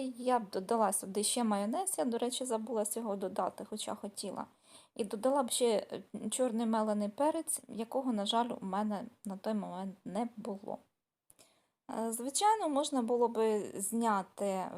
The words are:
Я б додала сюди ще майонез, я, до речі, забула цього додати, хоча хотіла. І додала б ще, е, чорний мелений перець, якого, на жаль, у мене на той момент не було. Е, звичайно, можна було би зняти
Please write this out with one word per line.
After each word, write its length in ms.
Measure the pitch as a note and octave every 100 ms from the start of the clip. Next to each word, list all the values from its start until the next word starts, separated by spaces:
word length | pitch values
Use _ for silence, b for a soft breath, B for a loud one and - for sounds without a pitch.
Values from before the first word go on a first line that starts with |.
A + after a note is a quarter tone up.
| C4 A#3+
Я 220 | B3 A#3+
б 120 | G3
додала 420 | F#3+ F#3 A#3 G3+
сюди 320 | - F#3+ G3+
ще 200 | G#3+ B3
майонез, 500 | A3+ G3+ G3+ D#4+ F#4 -
я, 60 |
до 140 | C4 A#3
речі, 260 | A#3+ B3
забула 400 | B3+ A3 A3 A3+
цього 320 | G#3 A3+ A3+ G3
додати, 480 | F#3 G3+ F#3 - A3
хоча 240 | G#3+ G#3+
хотіла. 520 | G#3+ G#3 - G3 - - B B B B
І 100 | -
додала 380 | G#3 A3 C4 C#4
б 80 | A#3+
ще, 360 | - A#3+ G3+ -
е, 380 | - - G3+ G#3+
чорний 360 | - B3+ A3 A3+
мелений 420 | A3+ G#3+ G#3 G3+
перець, 520 | G#3 D4 D#4+ - - -
якого, 440 | G#3 A3+ C4 C4
на 140 | G#3 G3+
жаль, 240 | A#3 A#3+ -
у 40 |
мене 400 | F#3+ F#3+ G#3+ G3+ - -
на 120 | G3+ F#3+
той 180 | G#3+
момент 420 | G#3+ F3+ F3+ F#3+ F#3
не 240 | - G#3 A#3 -
було. 420 | A3 G3 - - _ _ _ _ _ b b b b b -
Е, 220 | A#3 A3+
звичайно, 560 | A3+ B3+ - G#4 A4 E4
можна 340 | C#4 D4 C4+
було 260 | A3+ A#3+ A#3
би 440 | A3+ A3 G#3+ C#3
зняти 960 | - F#3+ A#3 A#3 G3+ F3+ - G3+ F#3+ F3